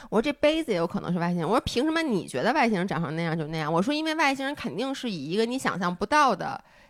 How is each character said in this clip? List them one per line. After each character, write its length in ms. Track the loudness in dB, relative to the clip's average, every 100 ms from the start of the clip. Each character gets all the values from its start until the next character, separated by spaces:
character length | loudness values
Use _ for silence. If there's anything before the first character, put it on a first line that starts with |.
| -2
我 80 | 0
说 40 |
：“这 100 | 0
杯 300 | 2 2 2
子 100 | 0
也 40 | 0
有 80 |
可 160 | 0 -2
能 120 | -2
是 60 | -2
外 80 | 0
星 100 | 0
人。” 80 | 2
我 60 |
说 60 | 2
：“凭 200 | 2 0
什 60 | 0
么 100 | 0
你 240 | 0 0 -2
觉 160 | 0
得 100 | 2
外 160 | 4 4
星 80 | 2
人 100 | 0
长 120 | -2
成 140 | -2
那 80 | -2
样 160 | -2 -2
就 80 | -2
那 120 | -4
样？” 120 | 0
我 80 | 2
说： 140 | 2
因 100 | 0
为 100 | 0 2
外 180 | 0
星 100 | 0
人 80 | -4
肯 240 | -4 -6 -4
定 160 | -4
是 160 | -4 -4
以 220 | -6 -2
一 60 | 0
个 100 | 0
你 100 | 0
想 220 | -2 -2
象 160 | -2
不 100 | -2
到 300 | 2 4 4
的 260 | 2 -4 -8 _ -20